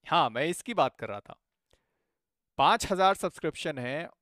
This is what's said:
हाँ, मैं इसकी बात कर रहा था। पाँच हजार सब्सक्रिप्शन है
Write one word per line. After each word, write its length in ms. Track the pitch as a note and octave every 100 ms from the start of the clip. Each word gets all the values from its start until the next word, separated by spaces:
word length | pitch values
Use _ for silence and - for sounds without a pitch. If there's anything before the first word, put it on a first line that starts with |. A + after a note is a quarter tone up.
| -
हाँ, 220 | E3 C3
मैं 160 | A2+ D#3
इसकी 280 | F3 -
बात 220 | G3+ C3+ -
कर 120 | A2
रहा 120 | G2+
था। 160 | - - _ _ _ _ _ _ _ _ _ _ _ -
पाँच 340 | C#3+ A3+ -
हजार 220 | F#3 F#3+
सब्सक्रिप्शन 640 | G3 F#3 - D#3+ - E3 C#3
है 320 | B2 C#3+ E3+ _